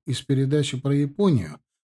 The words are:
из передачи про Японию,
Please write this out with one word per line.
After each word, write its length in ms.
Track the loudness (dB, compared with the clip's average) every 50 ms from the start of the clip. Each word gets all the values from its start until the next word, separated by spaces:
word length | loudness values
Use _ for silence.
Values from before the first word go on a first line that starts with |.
| _
из 160 | -8 -6 -4
передачи 580 | -2 -2 0 0 0 2 0 0 0 -2 -4 -4
про 140 | -2 0 0
Японию, 640 | 0 0 -2 0 0 2 4 4 2 0 -4 -10 -16 _ _ _ _